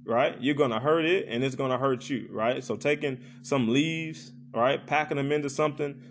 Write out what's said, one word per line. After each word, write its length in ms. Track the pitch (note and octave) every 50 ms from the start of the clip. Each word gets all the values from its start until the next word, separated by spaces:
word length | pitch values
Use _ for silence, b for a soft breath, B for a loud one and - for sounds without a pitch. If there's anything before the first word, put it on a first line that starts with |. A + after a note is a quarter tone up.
| -
right? 320 | G2+ A2+ A#2+ - - - -
You're 160 | A#2+ C#3 D3+
gonna 240 | C#3 D3 B2+ A2+ A2
hurt 240 | B2 D3+ D#3+ E3 D#3
it, 220 | E3 F3+ G3 - A2
and 160 | A2 A#2+ C3+
it's 100 | C3+ B2+
gonna 240 | B2+ C#3 B2+ B2+ B2
hurt 320 | C3+ C3+ C3 A#2+ - -
you, 180 | C#3+ A#2 - -
right? 320 | G2+ G#2+ A2 A#2+ C3 C3+ C3
So 140 | - A2
taking 440 | G2+ - D3 D3 D3 D3 C#3 C3 B2 B B B B -
some 300 | - C#3+ C3+ A#2+ A2 A#2+
leaves, 600 | C#3 D#3 D#3+ D#3+ D#3+ D#3+ D#3+ D#3 - - - - - - - -
right, 320 | A2 A#2+ C3 C#3+ - -
packing 300 | - D3 D3+ D3+ D3+ D#3+
them 160 | C#3+ C#3 C#3 D3
into 160 | D3+ D3 C#3
something, 520 | C3+ - D#3 D3+ D3 - D3 C#3+ C#3 B B B